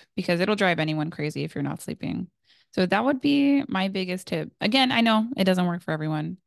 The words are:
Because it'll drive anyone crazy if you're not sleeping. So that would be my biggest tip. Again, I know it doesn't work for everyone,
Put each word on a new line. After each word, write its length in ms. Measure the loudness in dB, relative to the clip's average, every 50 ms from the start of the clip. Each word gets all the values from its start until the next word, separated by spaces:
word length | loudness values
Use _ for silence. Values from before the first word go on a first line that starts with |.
| -20 _ _
Because 240 | -6 -2 0 0 2
it'll 160 | 2 0 2
drive 240 | 2 2 2 2 2
anyone 300 | 0 0 -2 -2 -4 -4
crazy 340 | -6 -6 -6 -6 -6 -6 -6
if 120 | -6 -6
you're 80 | -4 -4
not 180 | -4 -6 -6
sleeping. 460 | -8 -10 -10 -8 -8 -6 -6 -6 -8 -10 _ _ _ _ _ _ _ _ -2
So 120 | 0 0
that 200 | 2 2 2 2
would 160 | 0 0 0
be 420 | 2 2 4 4 4 4 4 2 2 0
my 200 | -2 -2 -2 -2
biggest 400 | -2 -4 -4 -4 -4 -6 -6 -4
tip. 240 | -4 -4 -4 -6 -6 _
Again, 300 | -2 0 2 2 2 2
I 100 | 2 2
know 260 | 4 4 4 4 2 0 0 0
it 80 | 2
doesn't 200 | 2 4 4 2
work 160 | 0 -2 -4
for 100 | -4 -4
everyone, 460 | -4 -2 -2 -2 -2 -2 -4 -6 -8 -10 _